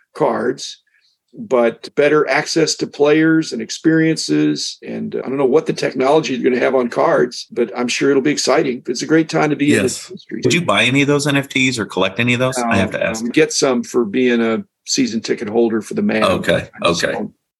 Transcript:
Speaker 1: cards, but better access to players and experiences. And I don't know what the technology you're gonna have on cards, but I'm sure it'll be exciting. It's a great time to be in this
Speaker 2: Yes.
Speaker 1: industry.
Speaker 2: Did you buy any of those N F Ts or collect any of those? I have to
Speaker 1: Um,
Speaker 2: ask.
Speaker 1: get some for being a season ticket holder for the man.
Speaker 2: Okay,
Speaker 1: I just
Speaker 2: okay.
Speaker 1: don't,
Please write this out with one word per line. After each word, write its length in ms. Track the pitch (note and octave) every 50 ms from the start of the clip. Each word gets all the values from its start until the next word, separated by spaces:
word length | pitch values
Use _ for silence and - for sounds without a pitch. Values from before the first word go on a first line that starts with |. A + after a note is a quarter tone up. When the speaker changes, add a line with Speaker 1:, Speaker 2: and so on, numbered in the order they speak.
| _ _
Speaker 1:
cards, 680 | _ - D3+ C3 A2 A2 A2 B2 C#3 C#3+ - - - - _ _ _ _ _ _ _ _ _ _
but 640 | - - A#2 G2+ C3 A#2+ A#2+ A#2 A2+ - - - -
better 340 | - C#3+ D3 D3+ D3+ D3 -
access 460 | C3 D3 - - - E3 D#3 D3+ -
to 100 | - C3+
players 680 | A#2+ - - C#3+ D3 D3+ D#3+ D#3+ D#3+ D#3+ D#3+ D#3 -
and 100 | - A2+
experiences. 1120 | A2 - - - - E3 D#3+ D#3+ D#3+ D#3+ D#3+ D#3+ - - D3+ D3+ D3+ D3+ D3+ D3 - - - -
And 320 | - - A2+ A2+ A2+ A2 -
I 140 | - - B2
don't 100 | C3 C#3+
know 80 | C#3
what 200 | B2 C3 D#3+ D#3+
the 60 | -
technology 640 | - - - C#3 - - B2+ C3+ D3+ D#3+ D#3 - C3+
you're 80 | A#2
gonna 200 | - C3 B2+ A#2+
have 120 | C3+ C3+ B2
on 160 | C3 B2 A#2
cards, 560 | - C#3+ C#3 - - - B2+ B2 - - - -
but 200 | - - A#2+ - - A#2+
I'm 100 | B2 A#2+
sure 220 | - - C#3+ C#3
it'll 120 | C#3+ C3+
be 100 | B2 D3+
exciting. 500 | C#3 - - C3 C3 - - C3 A#2+ C3 - -
It's 140 | B2 A#2
a 40 | C#3+
great 220 | B2+ D3+ D#3+ D#3+ D#3+
time 200 | E3 D#3 D#3 D3+
to 60 | C#3+
be 180 | B2+ C#3+ D3 B2+
in 100 | G#2+ G2
this 120 | B2 -
Speaker 2:
Yes. 140 | - - -
Speaker 1:
industry. 300 | - - - - - -
Speaker 2:
Did 140 | - B2 C3+
you 80 | F3
buy 220 | E3+ - G2+ G2+ A#2
any 160 | B2 C3+ C#3
of 80 | C#3 C#3
those 180 | D3 C#3+ C#3
N 100 | D3 C#3
F 120 | C#3 C3+ -
Ts 300 | - C3 C3 C3 B2 A2+
or 80 | G2
collect 320 | F#2+ - - F#2+ G2 F#2+ -
any 160 | A#2 B2 B2
of 60 | A#2
those? 180 | B2+ G#2+ G#2 B2
I 180 | A#2+ A#2 A2
have 140 | G2 F#2+ F2+
to 100 | - -
Speaker 1:
Um, 60 | -
Speaker 2:
ask. 260 | - A2+ A2 A#2 A#2+
Speaker 1:
get 200 | - D#3 D#3 D3+
some 300 | - - D#3 C#3 B2+ A#2+ A#2
for 200 | - - B2+ A#2+
being 380 | G2+ G2 C3 B2+ B2 A#2+ A#2
a 220 | A2+ A2+ A2+ G#2 G2+ - _ _ _
season 360 | - - - C3 A#2 G#2+ A2+
ticket 280 | - - B2 - A#2+ G#2
holder 320 | G#2+ A#2 A#2 A2+ A2+ A2
for 140 | G#2 - A2
the 80 | A2
man. 220 | G#2 G#2 G#2+ A2 G#2+
Speaker 2:
Okay, 440 | F#2+ F#2+ F#2 - - E2 - - - - -
Speaker 1:
I 60 | - E2+
just 140 | E2+ E2+
Speaker 2:
okay. 100 | - C#2
Speaker 1:
don't, 200 | - - G#3+ - - _ _ _ _